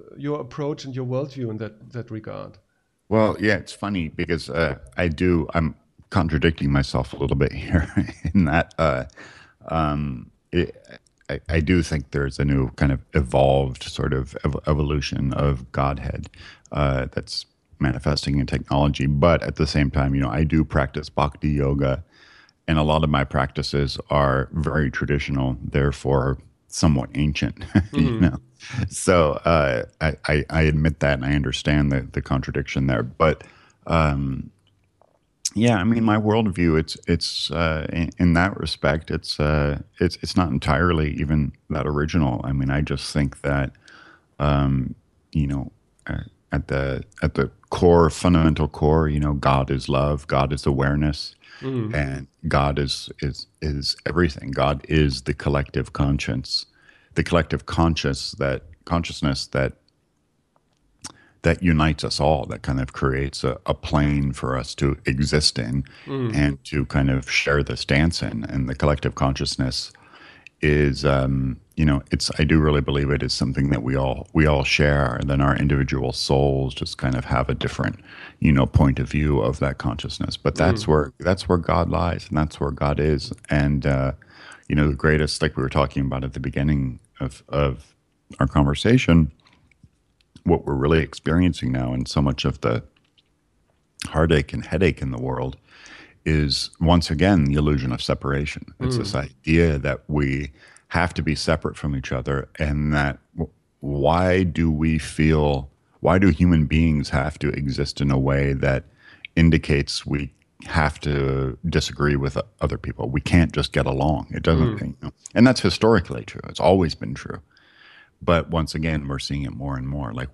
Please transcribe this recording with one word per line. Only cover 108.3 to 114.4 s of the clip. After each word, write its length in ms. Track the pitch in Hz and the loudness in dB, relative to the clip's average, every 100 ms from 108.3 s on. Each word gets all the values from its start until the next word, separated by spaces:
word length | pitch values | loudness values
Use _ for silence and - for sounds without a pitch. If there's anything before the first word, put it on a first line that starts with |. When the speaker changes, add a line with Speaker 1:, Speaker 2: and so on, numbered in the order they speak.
| 69 69 | 0 0
Speaker 2:
that 300 | 67 67 65 - _ - - - - | 0 0 -2 -6 _ -20 -20 -6 2
indicates 720 | 82 80 - 71 71 - - | 4 4 2 0 0 -6 -4
we 260 | 71 69 _ _ _ - | -6 -6 _ _ _ -4
have 340 | 80 76 - | 0 0 -2
to 560 | 76 71 67 67 65 64 82 | -4 -2 0 -2 -4 -4 -2
disagree 460 | 78 - 65 73 69 | -2 -2 -2 0 0
with 220 | 67 - | -2 -4
o-, 60 | - - | -8 -6
other 180 | - - | -6 -4
people? 300 | - - 60 | -8 -8 -4
We 120 | 65 | -4
can't 300 | - 87 76 | 2 4 4
just 180 | 73 69 | 0 -2
get 140 | 73 69 | -2 -2
along. 420 | 67 73 71 - | 0 0 0 -4
It 120 | - | -4